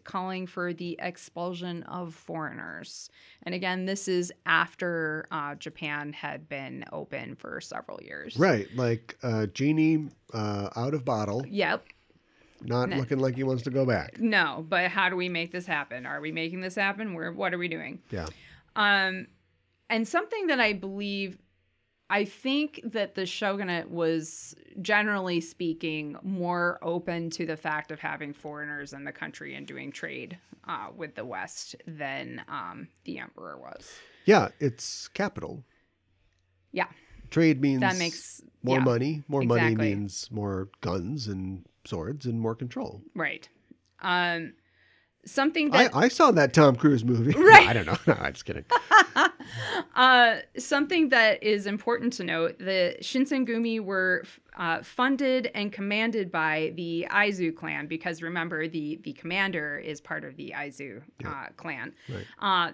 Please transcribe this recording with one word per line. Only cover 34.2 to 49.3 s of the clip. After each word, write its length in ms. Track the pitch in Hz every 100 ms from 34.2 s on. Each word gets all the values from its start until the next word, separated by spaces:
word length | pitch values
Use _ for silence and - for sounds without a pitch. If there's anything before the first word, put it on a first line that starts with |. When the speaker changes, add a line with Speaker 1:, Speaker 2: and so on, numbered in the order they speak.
| -
Speaker 2:
Yeah, 220 | 226 196 -
it's 500 | 143 123 - - -
capital. 540 | - 196 - - - 127 _ _ _ _ _ _ _ _ _ _
Speaker 1:
Yeah. 160 | - 180 - _ - -
Speaker 2:
Trade 320 | - 165 139
means 200 | 139 135
Speaker 1:
That 160 | 185 185
makes, 440 | 170 - - - - _
Speaker 2:
more 140 | 123 131
Speaker 1:
yeah, 40 |
Speaker 2:
money. 400 | 131 117 135 156 139
More 160 | 143
money 180 | 123 120 117
Speaker 1:
exactly. 160 | 110 110 101
Speaker 2:
means 360 | 104 - -
more 380 | 110 101 95 98 -
guns 460 | - 92 90 147 110
and 380 | 95 95 92 87 _ -
swords 400 | - 80 147 127
and 140 | 117
more 140 | 113
control. 480 | 113 123 120 262 101 - -
Speaker 1:
Right. 320 | 151 - - _ _ - _ -
Um, 520 | 185 180 175 170 165 - _ _ _ _ _ _ -
something 460 | - 277 330 302
that 240 | - 247 139
Speaker 2:
I, 80 |
I 40 | 233
saw 220 | - 330
that 220 | 180 139
Tom 220 | 165 147 123
Cruise 280 | 151 135 117
movie. 280 | 120 117
<laughs> 40 | 240
Speaker 1:
Right. 300 | 370 427 -
Speaker 2:
I 40 |
don't 120 | 117 80
know. 120 | 87
<laughs> 60 | -
No, 60 |
I'm 200 | 131 -
just 120 | 69 -
kidding. 200 | - -
Speaker 1:
<laughs> 60 | 480 - 427 359 - 349